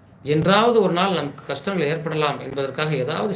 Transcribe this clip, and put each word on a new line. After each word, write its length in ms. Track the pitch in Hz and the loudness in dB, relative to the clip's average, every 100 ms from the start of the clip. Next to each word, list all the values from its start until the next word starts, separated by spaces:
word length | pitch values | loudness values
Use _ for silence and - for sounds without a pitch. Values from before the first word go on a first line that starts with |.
| - - | -20 -12
என்றாவது 580 | 127 151 160 202 233 226 | -2 2 4 4 4 4
ஒரு 120 | 190 | 2
நாள் 200 | 170 196 | 2 0
நமக்கு 320 | 170 143 - - | 0 -4 -8 -10
கஷ்டங்கள் 420 | 139 - 190 147 | -8 -4 -2 0
ஏற்படலாம் 520 | 160 156 156 151 131 | -2 -4 -2 -2 -2
என்பதற்காக 560 | 127 135 135 127 156 147 | -6 -6 -4 -2 -2 -2
ஏதாவது 400 | 127 170 208 | -2 -2 -4